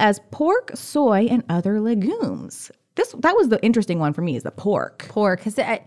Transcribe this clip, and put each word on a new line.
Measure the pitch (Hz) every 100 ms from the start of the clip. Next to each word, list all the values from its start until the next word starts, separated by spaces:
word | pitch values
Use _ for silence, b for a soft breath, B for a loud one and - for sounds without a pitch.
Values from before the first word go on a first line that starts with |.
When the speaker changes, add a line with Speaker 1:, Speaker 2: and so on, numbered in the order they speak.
Speaker 1:
as | 214 202 -
pork, | - 311 466 - -
soy, | - 294 262 196 226
and | 247 -
other | 175 190 214
legumes. | 226 220 214 453 - - - - - - _ -
This, | 494 -
that | 320 440
was | 269
the | 220
interesting | 226 226 196 170
one | 147
for | 147
me, | 170 127
is |
the | -
pork. | - 208 185 - - -
Speaker 2:
Pork, | 214 202 180
'cause | 214 233
I, | 220 226